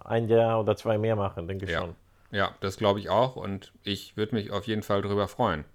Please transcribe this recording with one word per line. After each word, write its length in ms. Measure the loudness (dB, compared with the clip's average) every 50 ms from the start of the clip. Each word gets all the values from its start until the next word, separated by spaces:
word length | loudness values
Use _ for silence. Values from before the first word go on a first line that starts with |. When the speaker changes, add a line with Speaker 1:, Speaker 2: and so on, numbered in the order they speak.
| -6
Speaker 1:
ein 220 | -2 -2 0 2
Jahr 320 | 6 6 6 6 6 4 2
oder 160 | 2 0 0
zwei 220 | 0 0 0 0
mehr 180 | 2 2 0 0
machen, 320 | 0 0 -2 -4 -6 -8
denke 180 | -6 -6 -6 -4
ich 60 | -4
Speaker 2:
Ja. 100 | -2 -2
Speaker 1:
schon. 140 | -4 -6 -8 -14 _ _ _ _ _ -6
Speaker 2:
Ja, 180 | -2 0 0 -2 -2 -4
das 160 | -6 -6 -2
glaub 200 | 2 2 2 2
ich 120 | 2 0 0
auch 260 | 2 2 2 2 0
und 380 | -4 -6 -6 -6 -8 -10 -14 _ -10 -6
ich 340 | -6 -6 -6 -8 -8 -4
würd 160 | -4 -2 -2 -2
mich 180 | -2 -2 -2
auf 140 | -6 -6 -2
jeden 160 | -2 -4 -2
Fall 220 | -2 0 0 0 0
drüber 240 | 0 0 0 0
freuen. 380 | 0 0 0 0 0 0 -2 -6 -10 -16